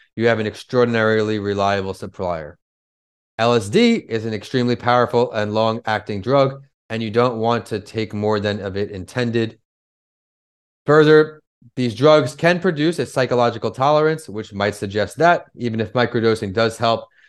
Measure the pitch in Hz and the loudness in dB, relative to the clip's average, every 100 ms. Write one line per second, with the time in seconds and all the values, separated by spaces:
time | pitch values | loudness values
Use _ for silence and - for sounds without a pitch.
0 | _ - 117 110 107 - - 127 120 117 | _ -2 0 0 -2 -8 -4 0 2 2
1 | 110 110 107 107 101 101 98 101 95 95 | 2 2 0 -2 -4 -2 0 0 -4 -8
2 | 101 - 90 85 73 - _ _ _ _ | -12 -8 -6 -6 -10 -18 _ _ _ _
3 | _ _ _ - 117 120 101 170 240 226 | _ _ _ -2 2 2 2 2 4 2
4 | - 113 113 107 - 131 120 120 120 123 | -2 -6 -4 -8 -4 -2 -2 -2 2 2
5 | 117 120 123 110 104 107 110 113 - 107 | 4 2 0 -2 -2 0 0 -2 -4 -4
6 | 101 101 113 139 135 135 - _ - 113 | -4 -6 0 2 2 -2 -20 _ -10 -8
7 | 110 113 123 113 113 117 - 107 101 113 | -2 0 0 0 0 -2 -2 -8 -8 -8
8 | 107 104 107 104 104 101 98 95 101 98 | -6 -4 -2 0 -2 -4 -6 -6 -6 -8
9 | 90 127 120 117 113 - _ _ _ _ | -8 -4 -2 -2 -4 -8 _ _ _ _
10 | _ _ _ _ _ _ _ _ - 151 | _ _ _ _ _ _ _ _ 2 4
11 | 151 156 156 - _ _ 117 - 123 104 | 8 6 4 -2 _ _ -14 -6 -4 2
12 | 147 151 131 - 170 175 185 147 156 165 | 4 4 2 0 0 0 -2 -2 -2 -2
13 | 123 135 127 123 117 110 113 117 139 151 | -4 -2 0 2 0 0 -6 -2 2 2
14 | 156 160 - 104 104 98 104 101 101 104 | 2 -2 -8 -12 -10 -4 -2 -2 -6 -4
15 | 98 - 165 170 - - 120 113 107 123 | -4 2 2 2 -2 -8 -6 -4 -4 -2
16 | 117 120 113 110 101 107 113 113 117 113 | 0 0 0 0 -2 -2 -2 0 -2 -2
17 | - _ | -6 _